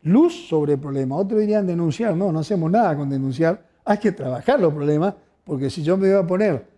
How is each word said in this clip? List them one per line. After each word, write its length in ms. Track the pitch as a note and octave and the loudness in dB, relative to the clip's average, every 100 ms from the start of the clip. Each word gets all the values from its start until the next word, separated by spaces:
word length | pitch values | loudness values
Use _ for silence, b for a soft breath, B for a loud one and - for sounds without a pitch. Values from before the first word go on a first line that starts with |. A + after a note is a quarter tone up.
luz 440 | D3 G#3 E4+ E4+ - | 4 4 4 0 -4
sobre 260 | D#3+ D3 | -2 0
el 60 | C#3 | -2
problema. 360 | C#3+ C#3 C3 C#3+ | -2 -4 -4 -2
Otros 240 | G3 G#3+ | -2 0
dirían 280 | G#3+ G#3+ F#3+ | 0 0 0
denunciar. 480 | F3 E3+ - A3+ E3+ | -2 -2 -2 -2 0
No, 160 | G3 | 0
no 80 | D#3 | -2
hacemos 320 | D#3 G3 D#3+ | -2 -2 0
nada 240 | G3+ G#3+ D3 | 2 2 0
con 140 | C#3+ | -2
denunciar. 560 | C3+ C3+ C3 E3 F#3+ _ _ | -2 -4 0 0 0 _ _
Hay 140 | - G#3 | -4 0
que 140 | G#3+ | 0
trabajar 480 | F#3 C3+ B2+ - C4+ | -2 -6 -4 0 2
los 140 | F3 | 2
problemas, 420 | D3+ D3 D3+ F#3 G3+ b b | 0 0 2 0 -4 b b
porque 260 | - C#3+ C#3 | -8 -4 -4
si 140 | - | -4
yo 140 | D3+ F#3+ | -2 2
me 120 | F#3+ | 4
voy 140 | G3 | 2
a 40 | F3 | 2
poner 380 | F#3 G#3 C#3 - | 0 0 0 -6